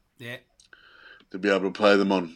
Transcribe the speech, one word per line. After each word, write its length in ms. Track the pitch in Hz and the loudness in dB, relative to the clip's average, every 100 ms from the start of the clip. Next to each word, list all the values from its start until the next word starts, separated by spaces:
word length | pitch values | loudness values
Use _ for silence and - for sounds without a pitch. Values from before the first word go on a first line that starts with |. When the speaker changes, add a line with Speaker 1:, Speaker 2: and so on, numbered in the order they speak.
| _ - | _ -20
Speaker 1:
Yeah. 200 | 120 123 _ _ _ _ _ _ - - _ | -18 -18 _ _ _ _ _ _ -20 -20 _
Speaker 2:
to 80 | 95 | -4
be 100 | 101 | 0
able 220 | 95 95 | 0 -2
to 0 | |
play 240 | 92 104 101 | 0 4 4
them 160 | 98 | 2
on. 240 | 92 85 | -2 -4